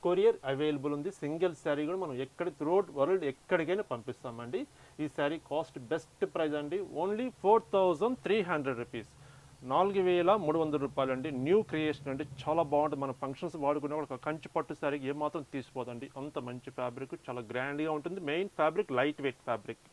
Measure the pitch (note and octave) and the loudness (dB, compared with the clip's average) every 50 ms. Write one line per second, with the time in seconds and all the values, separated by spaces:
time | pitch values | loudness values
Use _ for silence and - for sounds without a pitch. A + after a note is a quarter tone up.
0 | - F3 F3+ F#3 G3+ A3+ A3+ A3+ - C3+ C#3 C3+ D3+ D3+ D3+ C#3+ C3 D3 D3 D3 | 2 2 4 6 6 6 4 4 0 -2 0 2 2 0 0 0 -2 -2 -2 -2
1 | D3 F#3 F#3+ - - C#3+ D3+ E3 F3 F3+ E3 C#3 - D#3+ D3 C#3+ D3+ D3+ F3+ F#3+ | -4 -6 -8 -6 -6 -4 -2 0 0 0 0 -2 -2 -2 0 0 0 -2 -2 -2
2 | F#3 D#3+ C3+ B2 C3+ C3 - - F3 F3 D3+ - D3 D3 F3 G3 G3+ - D#3 C#3+ | -4 -4 -4 -6 -6 -8 -6 -6 -6 -6 -4 -4 0 2 4 4 2 2 2 2
3 | C3+ D#3 F#3 F#3+ D#3+ C#3 C3 - - - F#3 F3 D#3+ D#3 F3+ G3+ G#3 - C3 A#2 | 2 4 4 2 2 0 -4 -4 -2 0 2 2 2 2 0 0 0 -4 -6 -6
4 | G#2+ C3 B2 - - C3 A#2 A2+ A#2+ A#2+ C3 G3+ D4 - - - - - - - | -6 -8 -10 -8 -8 -10 -10 -8 -10 -6 -4 -6 -6 -6 -12 -20 -20 -20 -8 -6
5 | D3+ D3+ - - D3 C#3+ D#3+ D#3+ - - C#3+ D3+ D#3+ - - D3 B2 A2+ D#3+ E3 | -6 -6 -2 0 0 0 0 -2 -6 -4 -4 -4 -4 -4 -8 -14 -6 -4 -4 -4
6 | E3 - - - - - - E3+ D#3+ D#3 D3 D3 D3 D3 D#3+ G3 G3 D#3+ - C#3+ | -4 -8 -6 -4 -4 -2 0 0 0 0 0 -2 -2 -2 -4 -4 -4 -4 -4 -2
7 | E3 F#3+ G#3 G#3+ B3 B3+ - - - F#3+ G#3+ A3+ A3 - - G3 F#3+ F#3 F3 C#3+ | -2 0 0 -2 -4 -4 -6 0 4 6 6 6 6 4 2 4 4 4 4 4
8 | F3+ A#3 C4 - - - F#3+ A3+ F#3+ E3+ F3 D3+ C#3 C3+ C3 A#2 A#2+ - - A#2+ | 2 0 0 -2 0 2 2 2 2 2 0 0 0 0 -2 -2 -4 -6 -6 -10
9 | G#2 - - - - - - - - - - - - B2+ C3+ D#3 F#3 G3+ G3 G3 | -10 -10 -16 -20 -20 -20 -20 -20 -20 -20 -20 -16 -6 0 4 4 4 4 4 4
10 | F#3 F3+ F3+ F3 F3 F3 G3+ A3 F3+ D3 D#3 E3 D#3+ D#3 D3 D3 C#3 C3+ C3+ - | 4 6 4 6 6 6 4 4 4 2 2 2 2 2 2 0 0 -2 0 0
11 | C3+ C3 C3 B2+ C3 D#3+ D3 B2+ B2+ D3 F3+ G#3+ G#3+ - D#3+ D#3 D#3 D#3 D3 D3 | 0 0 0 -2 -2 -4 -4 -2 2 4 4 4 4 2 -2 0 0 0 -2 -2
12 | C#3+ C#3+ C3+ C#3 D#3 C3 - - - D#3 D#3 E3 E3 D3 C#3+ D3 D3+ D3+ D3 C#3 | -4 -6 -6 -6 -6 -8 -10 -10 -4 0 0 2 2 2 4 2 2 2 0 -2
13 | C#3 C3+ B2+ - - C3+ C#3 - - E3+ D3+ E3 C#3+ C#3 D3 D3 C#3 D3 D3 D#3 | -4 -4 -4 -6 -6 -8 -6 -6 -8 -8 -6 -2 0 0 0 0 -2 -4 -4 -4
14 | D3+ C3 C3+ B2 - D#3 D#3 D#3 - - - E3+ D3+ - D#3+ - - D3 C#3 D3 | -6 -6 -8 -8 -6 -6 -6 -6 -8 -6 -4 -4 -4 -4 -6 -4 -2 -2 -2 -2
15 | C3+ C3 C#3+ D3 D3+ D3 D3 E3 C#3+ - - C#3 A#2+ - - C3+ B2 A#2 A#2+ A#2+ | -2 -4 -4 -2 -2 -2 -2 -4 -8 -6 -8 -10 -10 -8 -8 -8 -6 -6 -8 -10
16 | B2 C3+ - C#3 C3+ D3+ C#3+ D3+ B2+ B2 B2 B2 - - B2+ - B2+ B2 A#2+ B2 | -10 -12 -10 -10 -10 -6 -6 -6 -8 -6 -10 -10 -12 -12 -8 -6 -6 -6 -4 -8
17 | C3+ C3 - F3 - - B2+ B2 A#2+ G#2 A#2 B2 B2+ C#3 C#3+ D3 D3+ D#3+ D#3 D3+ | -10 -10 -12 -14 -10 -10 -8 -8 -8 -6 -4 -4 -4 -4 -2 -2 -2 -2 -2 -4
18 | C#3 F3 F3+ G3 F3 C#3+ D3 E3+ F#3+ G3+ - - D#3 D#3 D#3+ F#3 G#3+ - C3+ B2 | -4 -6 -6 -6 -4 -2 -2 -2 -2 -4 0 2 2 2 2 0 -4 0 2 2
19 | C3 D3 D3 - C#3 C#3 B2+ - - - A#2 A2+ G#2 - A2+ - - - | 2 2 0 0 -2 -4 -4 -4 -4 -4 -4 -4 -4 -10 -12 -12 -14 -20